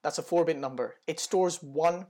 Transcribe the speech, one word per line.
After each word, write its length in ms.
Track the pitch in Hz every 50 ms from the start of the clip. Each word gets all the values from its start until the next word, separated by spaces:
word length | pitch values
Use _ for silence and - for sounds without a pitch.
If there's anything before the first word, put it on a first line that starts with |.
That's 160 | - 147 -
a 60 | - -
four-bit 340 | - 175 170 165 165 156
number. 380 | 139 139 131 131 123 120 107 - _ -
It 140 | - 151 -
stores 420 | - - 214 185 185 175 170 -
one 460 | 156 139 139 151 160 170 175 180 185 -